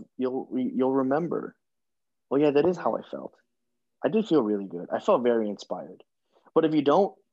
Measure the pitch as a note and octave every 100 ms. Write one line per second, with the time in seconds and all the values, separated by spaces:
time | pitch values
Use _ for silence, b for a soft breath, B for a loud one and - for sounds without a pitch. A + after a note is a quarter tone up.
0 | - - B2+ B2+ - B2 B2+ A#2+ B2+ C3+
1 | C3 C#3+ F3 - - - _ _ _ _
2 | _ _ - C3+ D3+ C#3+ D#3+ F3+ A#2+ G#2+
3 | - - - _ _ _ _ _ _ _
4 | - G3+ G#3+ D#3 G#2+ G#2 F#2+ F2 F2+ A#2
5 | - F3+ A#2+ A#2 G#2+ G2+ - F2+ C#2+ -
6 | _ _ _ b b - D#3+ D#3 C#3+ D#3+
7 | G3 - _